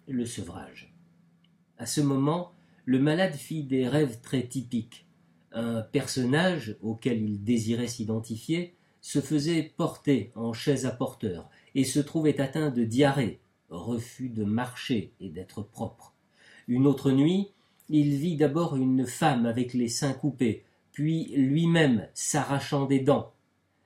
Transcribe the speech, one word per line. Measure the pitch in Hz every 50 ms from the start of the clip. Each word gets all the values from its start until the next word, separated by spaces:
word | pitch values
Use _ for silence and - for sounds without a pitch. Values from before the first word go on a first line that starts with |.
| _ -
le | 135 123 117
sevrage. | 113 - 107 90 85 87 87 - - - - - - _ _ _ _ _ _ _ _ _ _ _ _ _ _ _ _ _ -
À | 117
ce | 110 - 151
moment, | 147 139 135 135 135 165 165 180 180 - - _ _ _ _ _ _
le | 127 127 131
malade | 139 151 156 175 190 180 151
fit | 143 - - 160 160 143
des | 127 135 131 127 123
rêves | 135 151 151 127 113 113
très | - - - 131 123 123
typiques. | - 135 113 - - 117 113 - - - _ _ _ _ _ _ _ _ _ _
Un | - 113 117 117 117 113
personnage | 107 - - 139 - - - 135 123 120 139 160 185 185 180 151 110 110 104 -
auquel | - 110 110 - - 131 117 110
il | 107 107 104 101 101
désirait | 110 123 113 104 110 117 113 120 113
s'identifier | - - 110 104 110 113 113 - 113 107 - - 160 175 175 175 - _ _ _ _ _
se | - - - 147
faisait | - - 151 147 139 165 170 160 147 - -
porter | - 170 - - - - 151 139 117 104 - -
en | 107 117 117 113
chaise | 120 - 151 139 120 127
à | 123
porteur | 117 - 127 127 - - 113 104 87 82 - - _ _ _ _ -
et | 139 131
se | - - 151
trouvait | 143 - - 165 156 151 139 139
atteint | 139 135 - 160 151 147
de | 123 120 117
diarrhée, | 110 113 131 147 139 131 143 123 98 - - _ _ _ _ _ -
refus | 82 85 - 113 120 113 113 - - - 131 123
de | 113 110 104
marcher | 101 107 117 123 120 - - - - 131 104 85 - _ -
et | 92 95
d'être | 78 92 95 - - 113
propre. | 107 - - - 113 117 - - - - _ _ _ _ _ _ _ - - - - -
Une | 123 127 135 143
autre | 135 - - 139
nuit, | 131 135 143 165 185 196 202 - _ _ _ _ _ _ _ -
il | 151 151 147 147 143
vit | 139 151 180 165 143
d'abord | 151 143 139 170 170 151 139 131
une | 131 131 131 131 127
femme | 120 - - 170 151 139 120 117
avec | 117 113 127 123 123 -
les | 123 120 113
seins | 117 - 147 139 135
coupés, | - - 147 - - 131 113 101 - - _ _ _ _ _ -
puis | - 147 156 165 160 - - 113
lui-même | 143 131 131 143 160 165 165 165 170 160 139 120 101 80 - -
s'arrachant | - - - - 147 127 - 139 135 - - 151 139 139
des | 131 139 135
dents. | 131 143 131 117 - - - _ _ _ _ _ _ _ _ _ _